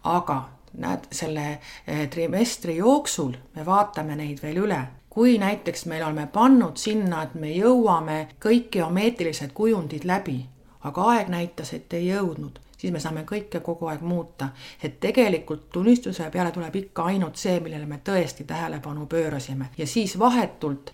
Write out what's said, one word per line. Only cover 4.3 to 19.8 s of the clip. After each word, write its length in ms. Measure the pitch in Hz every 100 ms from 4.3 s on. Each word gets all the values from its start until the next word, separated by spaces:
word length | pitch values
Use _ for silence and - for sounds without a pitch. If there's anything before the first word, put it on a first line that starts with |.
| 143
veel 220 | 151 165 208
üle. 160 | 156 127 - _
Kui 280 | 214 247 226
näiteks 480 | 196 208 170 165 170
meil 180 | 160
oleme 220 | 160 151 147
pannud 500 | 208 254 262 180 -
sinna, 440 | 214 214 190 165
et 120 | 156 165
me 180 | 151
jõuame 720 | 170 226 254 220 165 156 156 156 -
kõik 320 | 220 240 240
geomeetrilised 800 | 196 160 180 220 240 165 151 139
kujundid 500 | - 220 208 151 151
läbi, 380 | 180 190 190 127 127 - - -
aga 180 | 147 175 214
aeg 180 | 233 185
näitas, 420 | 175 175 - 151
et 200 | 160 -
ei 160 | 170 180
jõudnud, 480 | 196 185 147 143 - - -
siis 140 | 185
me 80 | 170
saame 220 | 156 156
kõike 380 | 156 208 208 170
kogu 240 | - 170 165
aeg 140 | 151
muuta. 480 | 170 175 - - 170 - - -
Et 160 | 147 -
tegelikult 680 | 190 254 220 165 - 151 -
tunnistuse 560 | 175 208 247 196 185 185
peale 220 | 180 175
tuleb 240 | 175 165 190
ikka 300 | 196 - 170
ainult 300 | 196 165 -
see, 200 | 196 175
millele 260 | 165 151 151
me 160 | 147
tõesti 400 | - 190 175 - 147
tähelepanu 600 | 165 165 151 147 147 147
pöörasime. 600 | 165 156 143 131 135 135
Ja 100 | -